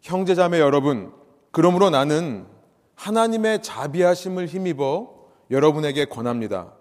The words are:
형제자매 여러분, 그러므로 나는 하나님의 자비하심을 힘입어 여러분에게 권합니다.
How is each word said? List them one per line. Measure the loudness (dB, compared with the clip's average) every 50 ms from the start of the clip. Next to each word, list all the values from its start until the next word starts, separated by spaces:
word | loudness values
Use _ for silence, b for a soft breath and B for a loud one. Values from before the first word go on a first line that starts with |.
형제자매 | _ -6 -4 -4 0 0 2 2 2 2 4 4
여러분, | 4 4 4 4 2 2 -2 -2 -6 -10 -18 -20 -20 _ _ _ _ _
그러므로 | _ 4 4 4 6 6 4 4
나는 | 4 2 2 2 0 -2 -2 -4 -8 -10 -12 -16 -20 _ _ _ _ _ _ _ _
하나님의 | _ -10 -4 0 0 0 0 0 -2 -2 -2 -2 -2 -4
자비하심을 | -8 -12 -10 -10 -6 -2 2 2 2 2 0 -2 -8 -6 -6 -6
힘입어 | -6 -6 -6 -4 -4 -4 -2 -2 -2 -2 -4 -6 -10 -18 b b b b b b b
여러분에게 | 0 4 4 4 2 2 -2 -4 -2 -2 -4
권합니다. | -4 -4 -6 -6 -4 -4 -4 -4 -4 -6 -6 -8 -10 -18 _